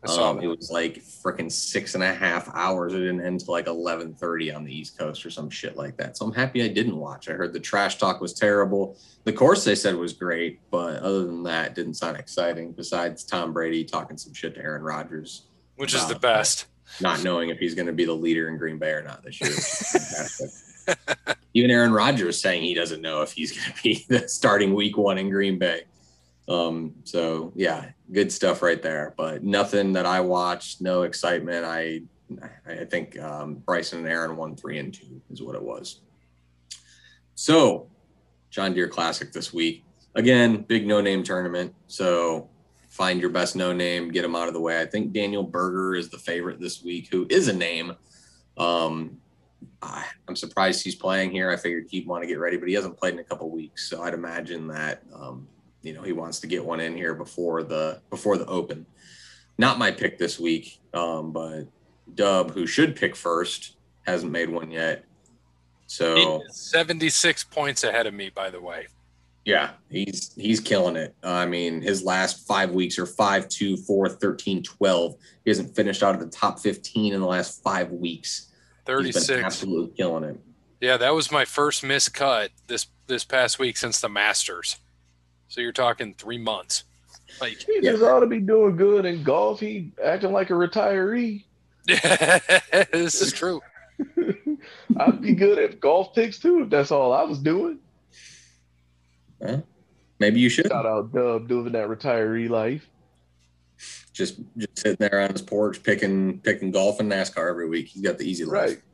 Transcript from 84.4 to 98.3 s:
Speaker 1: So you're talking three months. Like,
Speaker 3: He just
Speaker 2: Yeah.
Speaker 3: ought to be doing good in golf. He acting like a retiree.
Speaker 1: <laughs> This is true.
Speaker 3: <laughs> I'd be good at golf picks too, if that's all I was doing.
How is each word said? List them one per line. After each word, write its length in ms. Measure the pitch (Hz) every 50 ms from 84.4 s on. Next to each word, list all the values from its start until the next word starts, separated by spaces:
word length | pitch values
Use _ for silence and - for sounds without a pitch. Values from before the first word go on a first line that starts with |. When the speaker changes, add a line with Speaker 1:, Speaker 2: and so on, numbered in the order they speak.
| - - 95 87 - - - - _ _ _ _ _ _ _ _ _ _ _ _ _ _
Speaker 1:
So 120 | - 123
you're 100 | 120 120 113
talking 420 | - 127 120 113 - 123 104 92 -
three 220 | - 104 117 120
months. 460 | 117 110 107 95 - _ - - - _ _ _ _ _ - - _ _ - -
Like, 180 | 247 233 220 - - -
Speaker 3:
He 140 | 440 403
just 200 | 302 254 233 214
Speaker 2:
Yeah. 60 | 220 -
Speaker 3:
ought 140 | 254 254
to 40 | 247 233
be 120 | 233 226
doing 360 | 196 190 220 220 214 202 180 165
good 280 | 190 202 208 202 190
in 160 | 180 175 170 143
golf. 360 | - 139 165 208 214 214 202
He 320 | 214 214 214 202 175 147 - - -
acting 280 | 151 165 190 202 190
like 180 | 196 196 190 180
a 40 | 190
retiree. 920 | 170 175 175 - 214 208 208 202 190 185 196 226 247 240 226 208 202 - _ _ _ _ _ _ _ _ -
Speaker 1:
<laughs> 0 | 190 - - - 185 - 160 147 180 170 - - 180 180 - - - 185 196 -
This 300 | - 165 170 165 - -
is 100 | 190 151 127
true. 280 | - 165 180 180 151 - - _ - - _ _ -
Speaker 3:
<laughs> 1000 | 294 - - - 339 320 - - - 294 302 - - - - - - - 220 -
I'd 240 | 139 165 - -
be 120 | - 214 -
good 240 | 170 196 202 208 -
at 200 | - - - -
golf 340 | - 139 156 180 190 190 -
picks 240 | - 226 233 202 -
too, 220 | - 330 359 339 277
if 60 | 208
that's 220 | - 147 139 -
all 220 | 165 143 135 127 123
I 100 | 139 -
was 160 | 311 - 139
doing. 400 | 139 156 160 185 330 339 311 269 _ _ _ _ _ _ _ - - -